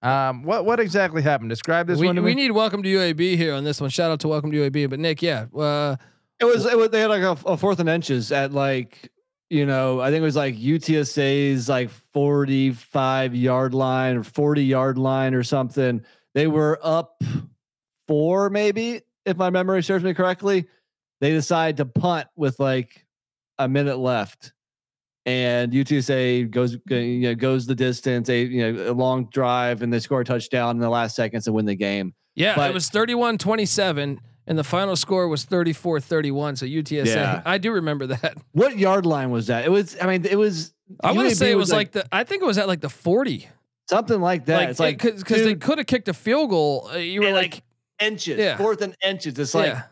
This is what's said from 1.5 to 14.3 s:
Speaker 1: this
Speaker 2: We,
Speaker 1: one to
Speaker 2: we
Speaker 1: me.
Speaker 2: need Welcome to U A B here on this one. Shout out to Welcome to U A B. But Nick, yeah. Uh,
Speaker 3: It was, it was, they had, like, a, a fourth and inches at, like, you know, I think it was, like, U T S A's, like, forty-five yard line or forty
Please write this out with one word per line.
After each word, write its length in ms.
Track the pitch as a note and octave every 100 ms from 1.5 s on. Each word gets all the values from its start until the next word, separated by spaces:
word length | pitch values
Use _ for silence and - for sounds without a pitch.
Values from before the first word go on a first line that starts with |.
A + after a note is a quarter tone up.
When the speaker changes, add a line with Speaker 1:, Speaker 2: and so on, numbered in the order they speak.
| A2+ - E3 F3
Speaker 1:
this 120 | E3+
Speaker 2:
We, 60 | F3+
Speaker 1:
one 80 | F3+
to 40 |
Speaker 2:
we 140 | F3+ B3+
Speaker 1:
me. 80 |
Speaker 2:
need 80 | C4+
Welcome 320 | G#3+ A3 G3+
to 60 | F#3+
U 120 | F#3+
A 120 | F3+
B 220 | D#3 F3+ F3
here 160 | E3
on 100 | C#3
this 180 | D3 C#3+
one. 80 | C#3
Shout 220 | B2+ E3+
out 80 | D#3
to 80 | D#3
Welcome 240 | D3+ D3+
to 60 | D3+
U 60 | C#3+
A 40 |
B. 160 | C#3 C#3+
But 140 | C3+
Nick, 220 | E3 D3+
yeah. 220 | E3+ C3+ A2 -
Uh, 400 | D3+ D3 D3 C3+ - _ _ _
Speaker 3:
It 60 | A#3
was, 200 | A#3 G#3
it 120 | A#3
was, 120 | A3
they 100 | A3
had, 80 | A3
like, 140 | G#3
a, 140 | F#3 D#3+ -
a 100 | F3
fourth 220 | G3 F#3
and 100 | E3
inches 420 | E3+ D#3+ C3 A2
at, 200 | C#3 C#3
like, 580 | C#3 C#3 C3+ A#2 - - _ _ _ _
you 160 | D#3 C#3+
know, 340 | C3+ C3 B2+
I 80 | B2+
think 100 | D#3
it 60 | D#3+
was, 100 | C#3+
like, 220 | C#3 A2+
U 180 | A#2+ D#3+
T 180 | - D#3
S 200 | C#3 -
A's, 520 | C#3 C#3 C#3+ C3+ A#2+
like, 200 | C3 A#2+ G#2+ _
forty-five 1200 | C#3+ C#3+ C#3+ C#3 C3+ C3+ A#2+ - C#3+ C3 C3 C3 B2
yard 380 | B2+ B2+ C3
line 440 | B2+ C3 C3 C3 B2
or 60 |
forty 400 | G#2+